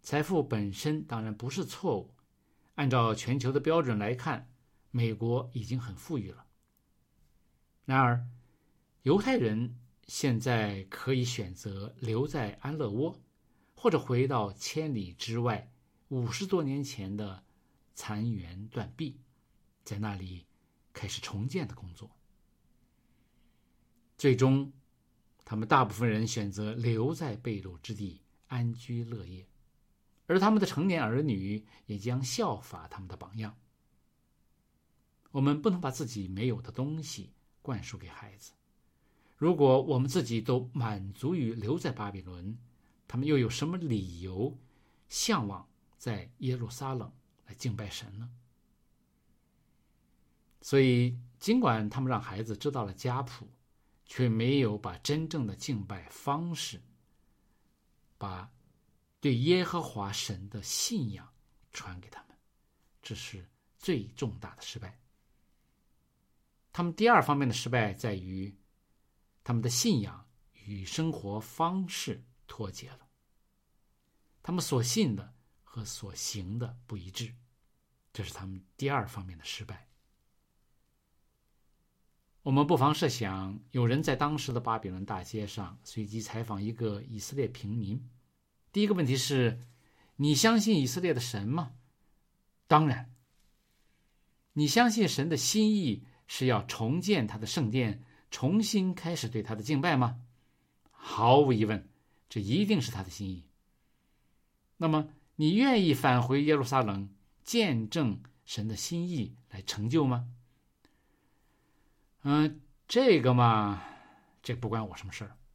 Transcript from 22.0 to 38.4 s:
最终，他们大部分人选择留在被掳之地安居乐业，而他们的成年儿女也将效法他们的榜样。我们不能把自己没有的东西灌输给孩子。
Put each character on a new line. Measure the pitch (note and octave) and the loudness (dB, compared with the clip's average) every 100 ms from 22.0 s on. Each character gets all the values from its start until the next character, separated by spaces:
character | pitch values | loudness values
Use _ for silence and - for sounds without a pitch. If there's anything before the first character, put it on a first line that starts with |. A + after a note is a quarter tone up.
| G#2+ _ _ _ _ _ _ _ _ _ _ _ _ _ _ _ _ _ _ _ _ _ | -20 _ _ _ _ _ _ _ _ _ _ _ _ _ _ _ _ _ _ _ _ _
最 | C#3+ B2 | 4 6
终， | C3 C3+ C#3 - _ _ _ _ _ _ - | 6 4 0 -12 _ _ _ _ _ _ -8
他 | G#2+ | -6
们 | A2+ | 2
大 | D3 A2+ | 4 4
部 | |
分 | G2 A#2 | 2 0
人 | G#2+ G#2 | 2 -2
选 | A#2 G2+ | -2 -4
择 | G2 G#2+ | -4 -6
留 | A#2+ A#2 A2+ B2+ | -2 0 2 0
在 | D#3+ D3+ G#2 | -2 -6 -6
被 | B2 G#2 | -6 -6
掳 | F#2+ F2 | -8 -14
之 | - | -12
地 | G2 G2 E2 _ _ _ | -8 -8 -10 _ _ _
安 | B2 A#2 | -2 -2
居 | A#2 - A#2 A2+ | -4 -8 -8 -6
乐 | A2+ F2+ | -10 -12
业， | F#2 F#2 _ _ _ _ _ _ _ - | -16 -18 _ _ _ _ _ _ _ 0
而 | F#3 | 4
他 | G3+ | 6
们 | G#3+ | 4
的 | F#3+ | 2
成 | - F#3+ | 0 0
年 | E3 | 0
儿 | A2 B2 | 0 0
女 | D3+ G2 F#2+ G#2 - - - | 0 -2 -2 -6 -8 -20 -10
也 | G#2 | -6
将 | A2 B2 | -4 -4
效 | B2+ - G3+ G2 | -4 -2 -2 -4
法 | - F2 D#2+ | -10 -16 -14
他 | - | -14
们 | F2+ | -14
的 | F#2 | -14
榜 | - G#2+ | -12 -10
样。 | G#2+ - _ _ _ _ _ _ _ _ _ _ _ _ _ _ _ _ _ | -10 -12 _ _ _ _ _ _ _ _ _ _ _ _ _ _ _ _ _
我 | C#3 | 2
们 | C#3 D3 | 4 4
不 | G#3+ | 2
能 | F3+ | 2
把 | C3+ | -2
自 | B2 C3 | -4 -6
己 | A2 F#2 | -6 -6
没 | F#2 B2 | -2 -2
有 | G#2+ | -2
的 | - | -6
东 | - C#3 D#3 | -6 -6 -6
西 | C#3+ - F#2+ _ _ _ | -8 -12 -14 _ _ _
灌 | - A#2+ | -10 -8
输 | - F#2+ | -8 -14
给 | F2+ | -16
孩 | - G#2 | -18 -20
子。 | G2+ | -20